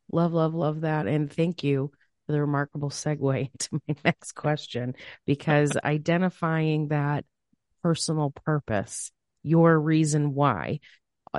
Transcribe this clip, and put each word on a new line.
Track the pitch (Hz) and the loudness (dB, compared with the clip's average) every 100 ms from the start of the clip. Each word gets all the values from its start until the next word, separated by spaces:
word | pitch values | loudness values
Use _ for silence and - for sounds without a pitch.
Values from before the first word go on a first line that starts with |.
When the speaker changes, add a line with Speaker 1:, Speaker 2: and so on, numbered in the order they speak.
| - | -6
Speaker 1:
love, | 165 170 | -2 0
love, | 165 160 | 2 0
love | 165 151 156 | 0 -2 -2
that. | 160 156 101 | -2 -2 0
And | 147 147 | 0 -2
thank | - 165 170 | -2 -2 0
you | 143 139 143 - _ _ - | 0 0 -2 -8 _ _ -4
for | |
the | 151 | 0
remarkable | 147 147 143 151 143 | 0 0 -2 -4 -6
segue | - 151 151 139 131 131 | -4 -4 -2 0 0 -4
<laughs> | |
into | - - 156 - | -6 -6 -6 -6
my | 151 | -4
next | - - - | -2 -4 -8
question, | - 147 151 - 120 123 127 - - | -6 -2 -2 -4 -6 -6 -8 -16 -10
because | - 143 - 147 147 131 | -2 -2 2 4 4 0
Speaker 2:
<laughs> | |
Speaker 1:
identifying | - 151 151 170 185 - 165 160 156 156 151 | 0 -2 0 2 0 0 -2 0 2 0 0
that | 151 143 147 - _ _ _ _ _ | 0 0 -2 -6 _ _ _ _ _
personal | 170 165 - 156 147 | -2 0 0 -2 -2
purpose, | - - 151 - 104 - - - - _ _ | -2 -2 -2 0 -2 -2 -8 -12 -16 _ _
your | - 165 165 160 | 0 4 6 6
reason | 151 160 156 151 147 | 4 2 2 2 0
why, | 135 143 98 60 151 - _ _ _ | 2 2 0 -2 -6 -10 _ _ _
uh, | - | -10